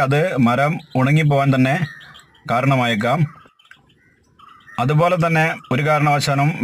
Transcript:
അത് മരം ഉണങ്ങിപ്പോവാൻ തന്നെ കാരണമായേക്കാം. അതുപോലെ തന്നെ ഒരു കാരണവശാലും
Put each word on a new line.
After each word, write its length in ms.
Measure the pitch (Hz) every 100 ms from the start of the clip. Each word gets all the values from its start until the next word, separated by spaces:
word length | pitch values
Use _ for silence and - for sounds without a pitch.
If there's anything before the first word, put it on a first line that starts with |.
അത് 160 | 135 147 180 135 117
മരം 260 | 123 147 143 - 131
ഉണങ്ങിപ്പോവാൻ 500 | 131 156 151 139 139
തന്നെ 180 | 127 131 165 160 - - - - _ -
കാരണമായേക്കാം. 680 | 120 131 135 120 110 117 156 147 - - _ - - _ _ _ _ _ _ - - - -
അതുപോലെ 340 | 120 151 175 180
തന്നെ 220 | 165 160 160 - -
ഒരു 100 | - 151
കാരണവശാലും 640 | 151 147 147 147 139 143 160